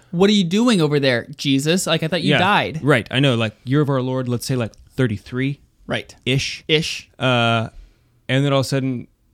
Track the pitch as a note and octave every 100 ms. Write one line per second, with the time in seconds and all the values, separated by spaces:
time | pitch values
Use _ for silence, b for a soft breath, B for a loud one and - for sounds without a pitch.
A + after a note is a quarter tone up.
0 | _ E3+ G3+ G#3 F3 G3 B3 G3+ D3+ D3
1 | C3+ A#2+ - C#3+ C#3+ C3+ D3+ F3+ F3+ D#3+
2 | D#3 F3 D#3 C#3 F#3 G3 G#2+ D#3 C3 B2+
3 | - B2+ C#3 A#2 A2 - B2 C#3+ C#3+ C3+
4 | B2+ C3 B2 A#2+ - C3 A2 - - -
5 | B2+ G#2 - B2+ C3+ C#3+ _ _ - B2
6 | - - - C3+ - - - D#3 E3 -
7 | - - C3 B2 A#2 A#2 A2 - - _
8 | _ _ - C3 C#3+ C3+ B2+ C#3 C3 B2
9 | - _ _